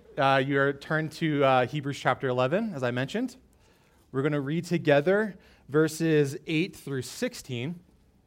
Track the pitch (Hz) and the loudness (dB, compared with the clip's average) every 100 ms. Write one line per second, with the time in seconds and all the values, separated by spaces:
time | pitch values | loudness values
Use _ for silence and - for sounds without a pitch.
0 | - - 135 135 135 139 139 143 - 156 | -12 0 2 2 2 2 0 0 -4 -4
1 | 156 - 165 143 135 127 123 147 139 135 | -4 -4 -2 2 4 4 2 -2 -6 -4
2 | 147 127 135 123 131 147 226 147 123 123 | -2 0 0 0 0 0 -2 -4 -4 -2
3 | 131 208 262 - _ _ _ _ _ _ | -4 -4 -6 -8 _ _ _ _ _ _
4 | _ 135 147 147 135 165 170 175 156 143 | _ -4 -2 -2 -2 -4 -2 0 4 4
5 | 147 202 220 - - _ - 143 160 156 | 4 2 0 -6 -20 _ -2 2 2 2
6 | 165 151 139 147 - 156 180 - - 135 | 2 4 2 -2 -4 -2 -2 -6 -8 -8
7 | 123 - 247 - - 120 135 175 - _ | -8 -6 -6 -6 -8 -6 -6 -8 -14 _
8 | _ _ | _ _